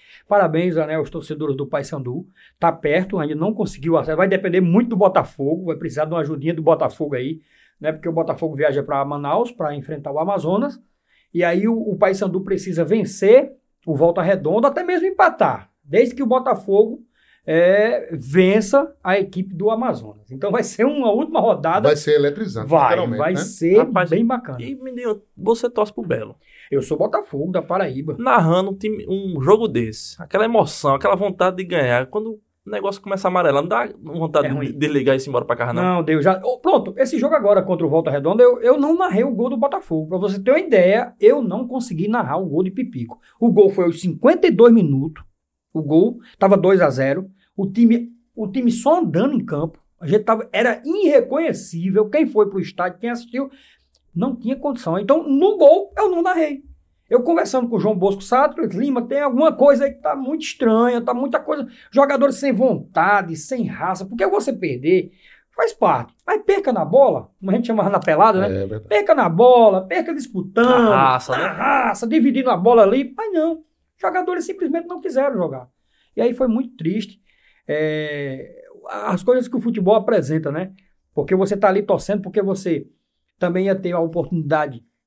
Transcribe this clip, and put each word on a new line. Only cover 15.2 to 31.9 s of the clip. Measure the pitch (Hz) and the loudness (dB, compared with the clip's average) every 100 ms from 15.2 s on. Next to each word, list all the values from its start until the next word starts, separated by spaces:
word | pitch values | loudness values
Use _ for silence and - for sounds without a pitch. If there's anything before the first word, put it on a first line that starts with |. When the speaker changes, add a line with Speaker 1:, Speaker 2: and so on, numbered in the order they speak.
| 370 - 170 110 - _ | 0 2 0 -2 -10 _
Speaker 1:
desde | 143 196 254 - | _ 0 0 0
que | |
o | 254 | 0
Botafogo, | 254 247 196 - 196 226 - - _ _ _ - | 0 0 -4 0 2 2 -2 -16 _ _ _ -2
é, | 156 175 202 214 247 233 | 2 4 4 2 0 -6
vença | 165 120 160 185 208 208 277 320 - | -12 -2 2 4 4 2 0 0 -6
a | 185 196 | -2 0
equipe | 196 - 190 | -2 -6 -8
do | 170 208 | -4 -2
Amazonas. | 226 247 131 110 - _ | -2 -2 -6 -10 -20 _
Então | 131 196 | -8 -4
vai | 220 | -2
ser | - - 247 | -4 0 0
uma | 294 240 | 0 0
última | 214 320 190 | 0 0 0
rodada. | 220 156 156 175 143 | 0 0 0 2 2
Speaker 2:
Vai | 151 | 2
ser | 151 151 | 2 2
eletrizante, | 143 143 214 113 110 | 2 -2 -8 -8 0
Speaker 1:
Vai, | 156 135 | 4 4
Speaker 2:
literalmente, | - - 117 | 2 0 -2
Speaker 1:
vai | 151 | -2
Speaker 2:
né? | 190 | -2
Speaker 1:
ser | 196 - 165 202 | -4 -4 2 4
Speaker 3:
Rapaz, | 262 196 180 | 4 0 0
Speaker 1:
bem | 170 233 | 0 0
bacana. | 247 - 127 | -2 -6 -12
Speaker 3:
e, | 254 262 | -10 -12
menino, | 262 247 247 208 _ - | -12 -10 -6 -8 _ -8
você | 190 226 240 | -2 -2 -2
torce | 240 208 | -2 -4
pro | - 202 | -4 -6
Belo. | 117 107 - _ - - | -6 -6 -16 _ -20 -6
Speaker 1:
Eu | 139 | -4
sou | 117 151 | -4 -2
Botafogo, | 208 - - 139 165 | -2 -2 -6 -8 -4
da | 180 | -4
Paraíba. | - 185 175 131 151 143 | -4 -4 -4 -6 -8 -6
Speaker 3:
Narrando | 247 240 160 175 196 | 0 2 2 2 0
um | 196 | -4
time, | 214 214 - | -6 -6 -6
um | 190 196 160 | -6 -6 -4
jogo | 131 214 226 | 4 4 4
desse, | 120 110 107 - - | -2 -4 -8 -16 -16
aquela | - 202 220 | -6 -2 0
emoção, | 226 180 - 147 135 | 2 0 -2 -2 0
aquela | 202 190 | 0 0
vontade | 202 190 185 185 | -2 -2 -2 -2
de | |
ganhar, | 185 175 131 | -4 -2 0